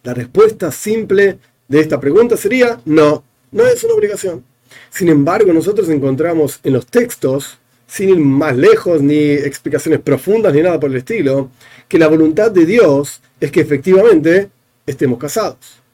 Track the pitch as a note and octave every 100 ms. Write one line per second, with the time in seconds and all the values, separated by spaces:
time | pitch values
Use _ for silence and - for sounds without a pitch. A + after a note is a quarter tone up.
0 | B2 B2 A#2+ - G#3+ - F3+ - G#3 A3
1 | G#3+ G3 G3+ F#3 _ _ _ C#3+ D#3 C#3+
2 | C3+ F3 A#3+ A3 G3 B3+ A#3+ A#3 D#3 D#3
3 | D3 D3+ _ _ _ - B3 A#3+ A3+ A3
4 | G#3 G3 F#3+ D#3+ _ _ _ - _ -
5 | F3 D3 C#3+ G3+ G3 D#3+ D#3+ G#3 F3 D3
6 | C3+ C3+ E3 D#3+ C#3 - D#3 B2+ - A#3+
7 | B3 - C3+ C#3 - - _ _ _ -
8 | F#3+ F3+ C#3+ C3+ D#3 B2+ F#3 A3 F#3 E3
9 | C#3 D3+ D3 C#3+ C#3 - D3 C#3 D#3+ D3+
10 | - D3+ F3+ A3 G#3 C#3+ F3+ D#3+ C#3+ C3
11 | B2+ A3+ C#3 C3+ C3 _ - - _ E3+
12 | D#3 D#3+ D#3 D#3 A3 F#3 E3 A#3 F#3 C#3
13 | D3 - _ _ D3 F3+ C3 C#3+ F#3 F#3
14 | A3+ E3+ D#3 F#3 G3 _ _ _ - C3+
15 | C3+ A#2+ D3 A3 F#3+ - - _ _